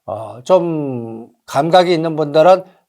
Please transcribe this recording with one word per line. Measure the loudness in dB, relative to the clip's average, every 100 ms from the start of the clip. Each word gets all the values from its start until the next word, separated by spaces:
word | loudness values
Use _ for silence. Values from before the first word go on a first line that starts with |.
어, | -14 -12 -14 -12
좀 | 0 0 0 -4 -6 -8 -10 -14 -18 _ -6
감각이 | -4 2 2 2
있는 | 0 -2 -4
분들은 | 0 2 4 4 0 _